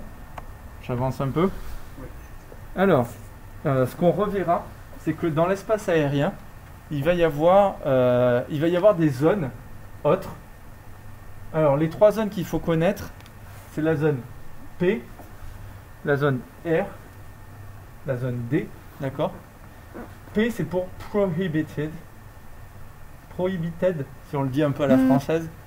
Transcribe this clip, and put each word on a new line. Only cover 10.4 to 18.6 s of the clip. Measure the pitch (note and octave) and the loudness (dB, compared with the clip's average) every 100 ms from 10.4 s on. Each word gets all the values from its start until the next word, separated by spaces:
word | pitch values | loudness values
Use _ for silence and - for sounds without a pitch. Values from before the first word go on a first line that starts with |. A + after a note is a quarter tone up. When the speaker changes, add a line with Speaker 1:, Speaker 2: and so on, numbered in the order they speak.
| - - - - - - - - - - - | -16 -18 -18 -16 -16 -16 -16 -14 -14 -12 -4
Speaker 1:
Alors, | D#3+ D3+ C#3 | 4 4 6
les | D#3+ | 2
trois | - G#3+ | 6 6
zones | G3+ G#3 | 6 0
qu'il | F3+ D#3+ | -2 -2
faut | D#3+ | -2
connaître, | E3+ E3 E3+ G#3 - - - - - - - | 2 2 2 0 -6 -14 -16 -16 -16 -16 -12
c'est | D#3 | -2
la | D#3+ D3+ | 2 4
zone | D3+ C3 - - - - - - | 2 0 -4 -12 -12 -12 -10 0
P, | F3+ A#3 - - - - - - - - - - D3+ | 2 2 -2 -16 -16 -14 -12 -12 -14 -14 -16 -6 0
la | C#3 | 2
zone | C#3+ B2+ - - E3+ | 2 0 -4 -8 0
R, | E3 - - - - - - - - - - - - - | 0 0 -6 -16 -16 -16 -16 -16 -16 -16 -16 -16 -10 -6
la | B2 | -4
zone | B2+ B2 A#2+ | -2 -4 -2
D, | D#3 | -2